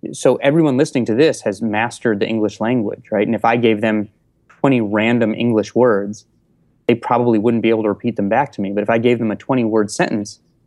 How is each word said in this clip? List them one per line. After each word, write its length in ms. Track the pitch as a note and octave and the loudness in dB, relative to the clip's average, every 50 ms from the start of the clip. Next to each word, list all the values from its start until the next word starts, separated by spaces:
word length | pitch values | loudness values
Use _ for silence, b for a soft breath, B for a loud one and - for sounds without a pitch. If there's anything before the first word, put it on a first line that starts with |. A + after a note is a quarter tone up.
| - - - | -12 -12 -12
so 240 | - - C#3 B2 | 0 2 2 2
everyone 400 | - - C#3 C#3+ E3+ D#3+ D3+ B2+ | 4 2 2 2 4 2 2 2
listening 280 | B2 D#3 D#3 - C3+ A#2 | 0 0 0 0 -2 -2
to 80 | G#2 G#2+ | 0 2
this 260 | A#2 D3+ D#3+ B2 - - | 2 2 2 2 -2 -4
has 200 | A2+ G2+ G#2 A#2 | -6 -6 -4 -4
mastered 580 | A2+ G2+ G#2+ A2+ A#2 - - - A#2+ A2 G2 | -4 -2 -2 -2 -4 -6 -4 -2 -2 0 0
the 60 | G#2+ G#2+ | -2 -2
English 320 | A2+ A2 G#2+ G#2 G2+ - | -2 -2 -2 -2 -2 -4
language, 460 | G#2+ A2+ B2+ B2 G#2+ G2+ - - - - | -2 -2 0 0 -2 -4 -6 -10 -10 -6
right? 160 | A2 G#2 G#2 | -2 -2 0
And 80 | - A2+ | 0 -2
if 100 | G#2 - | 0 0
I 120 | A2+ A#2 | 0 0
gave 240 | B2 A#2 A#2 A2 G#2 | 2 2 2 2 2
them 280 | G#2+ A2 G#2+ G#2+ G#2 G2+ _ _ _ _ _ _ _ _ | 0 -2 0 -2 -4 -6 _ _ _ _ _ _ _ _
twenty 320 | - _ - C#3 C3+ B2 | -12 _ 0 2 2 2
random 520 | A2+ G2+ G2+ G#2+ G#2+ A#2 A#2+ A#2+ A2+ G#2+ G#2+ | 0 0 0 0 2 2 2 2 0 0 -2
English 420 | - A#2 A#2+ A#2 A2 G#2 G#2+ - | 0 0 2 2 2 0 0 2
words, 500 | A#2 B2 B2 A2 G2 G2+ G2+ G#2 G#2 _ _ _ _ _ _ _ _ _ _ _ _ _ | 2 4 4 4 2 -2 -4 -8 -12 _ _ _ _ _ _ _ _ _ _ _ _ _
they 80 | - A#2+ | -2 -2
probably 420 | A#2 - - B2 A#2+ B2 A#2+ A#2 G#2+ | -2 0 -2 0 0 2 2 2 2
wouldn't 240 | G2+ A#2+ A#2 A2+ G#2+ | 2 0 0 2 2
be 80 | A2 | 0
able 140 | A2+ A2 G#2+ | 0 2 0
to 40 | G#2+ | -2
repeat 280 | G2+ - - B2 A2+ | -2 -2 -4 -6 -4
them 120 | - G2+ G2 | -2 -2 0
back 240 | A2 A2+ C#3+ C#3 - | 0 0 0 -2 -4
to 80 | - | -8
me. 120 | G2 F#2+ G2+ | -6 -4 -4
But 100 | G#2 G2+ | -4 -2
if 80 | G#2 | 0
I 80 | A#2 A#2 | 0 2
gave 220 | A2+ B2 A#2+ A2+ | 2 2 0 2
them 100 | A#2 A2 | 0 -4
a 60 | G2+ | -4
twenty-word 560 | - - _ C3+ B2+ A#2 A2 G#2+ A2 G#2+ G2+ - | -6 -4 _ -2 0 0 0 0 0 0 -2 -2
sentence, 480 | - F3+ - - A2 G#2 G#2 - _ _ _ _ _ _ | -4 -4 -2 -2 -4 -6 -8 -12 _ _ _ _ _ _